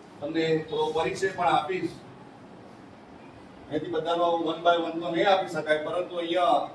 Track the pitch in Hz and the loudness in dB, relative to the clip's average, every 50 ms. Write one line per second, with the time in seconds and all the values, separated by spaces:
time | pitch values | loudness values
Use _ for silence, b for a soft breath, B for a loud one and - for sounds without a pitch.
0 | - - - - 143 151 165 160 160 160 160 156 151 - 156 151 156 156 156 160 | -20 -20 -14 -10 -8 -4 0 0 2 2 2 0 0 -2 -2 -2 0 0 0 0
1 | 170 190 190 - 190 190 - - 233 190 196 180 - - 185 175 165 - - - | -2 -2 -2 -2 -2 -2 0 0 2 2 2 2 2 0 -2 -2 -4 -4 -6 -8
2 | - - - - - - - - - - - - - - - - - - - - | -18 -18 -20 -20 -20 -20 -20 -20 -20 -20 -20 -20 -20 -20 -20 -20 -20 -20 -20 -20
3 | - - - - - - - - - - - - - - 147 156 - 180 - 156 | -20 -20 -20 -20 -20 -20 -20 -20 -20 -20 -20 -20 -10 -6 -4 -4 -4 -2 -4 -2
4 | 156 170 170 170 170 170 170 165 160 160 160 165 170 170 170 170 165 165 160 165 | -2 0 0 2 2 2 2 2 0 -2 -2 2 4 4 4 4 2 -2 -4 -4
5 | 170 175 165 165 196 202 190 185 185 175 165 156 151 156 151 151 151 - - 180 | -4 -2 0 2 4 6 4 4 2 0 -4 -4 0 0 0 0 0 -2 -2 -2
6 | 180 - 180 170 170 165 175 180 175 165 156 143 - 139 | -4 -4 -4 -4 -2 0 2 2 4 4 4 2 2 -2